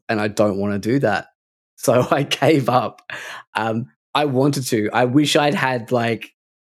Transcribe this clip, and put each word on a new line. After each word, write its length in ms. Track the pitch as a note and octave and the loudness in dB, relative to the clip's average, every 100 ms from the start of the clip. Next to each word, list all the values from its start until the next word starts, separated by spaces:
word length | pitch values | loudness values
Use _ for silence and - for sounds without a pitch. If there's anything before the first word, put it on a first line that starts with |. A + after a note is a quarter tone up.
| - | -6
and 100 | A2 | -2
I 80 | G#2 | -2
don't 300 | G2+ G#2+ G2 | 0 0 0
wanna 200 | G2+ G2+ | -2 -4
do 200 | G2+ C3+ | -2 0
that." 300 | A#2+ F#2+ - _ _ _ _ _ | 0 -2 -4 _ _ _ _ _
So 300 | - A#2+ B2+ | 0 2 2
<laughs> 40 | |
I 140 | D3+ C#3 | 0 0
gave 440 | - C3+ D#3+ A2+ | 0 2 2 2
up. 320 | B2+ G#2+ - - - - - - - | 0 -2 -8 -16 -16 -14 -16 -10 -6
Um, 320 | A2+ A2+ B2+ _ _ C#3 | -4 -4 -6 _ _ -2
I 120 | D3 | 0
wanted 380 | B2+ C#3+ C#3+ B2+ | 2 2 0 -2
to. 240 | A#2 G#2 | -2 0
I 140 | A2 B2+ | 0 2
wish 300 | B2+ C#3+ D#3 | 2 4 2
I'd 180 | D3 - | 2 0
had, 360 | C3 B2+ A2 | -2 -4 -2
like, 420 | B2 A#2 A2+ - _ _ _ _ | -2 0 -4 -8 _ _ _ _